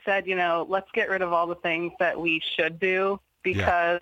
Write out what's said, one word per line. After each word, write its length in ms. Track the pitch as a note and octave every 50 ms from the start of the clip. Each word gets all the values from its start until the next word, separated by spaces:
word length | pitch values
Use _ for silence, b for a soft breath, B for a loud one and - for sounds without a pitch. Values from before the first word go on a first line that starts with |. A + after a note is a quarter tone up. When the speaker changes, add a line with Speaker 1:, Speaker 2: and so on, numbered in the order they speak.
| -
Speaker 1:
said, 220 | G#3 G3 G3 F3
you 80 | F#3 F#3+
know, 320 | F3+ F3+ E3+ E3+ E3+ D#3+ -
"Let's 220 | F#3+ F#3+ F#3+ -
get 160 | - A3+ G#3 -
rid 140 | F#3+ F#3
of 100 | F3+ F3
all 140 | F3 E3 E3+
the 80 | E3+ F3
things 360 | E3+ - E3+ E3 E3 F3 E3+ E3+ -
that 200 | F3+ E3 - -
we 200 | E3 E3+ D#3+ D#3
should 400 | - - - - D#3+ D#3+ E3 E3
do," 400 | F#3+ F#3+ F#3 F#3+ F#3+ G3 G3+ G3 - _ _ _ -
Speaker 2:
Yeah. 80 | F#3
Speaker 1:
because 480 | F#3+ G3+ F#3+ F#3+ F3+ F3 E3+ E3+ F3 F3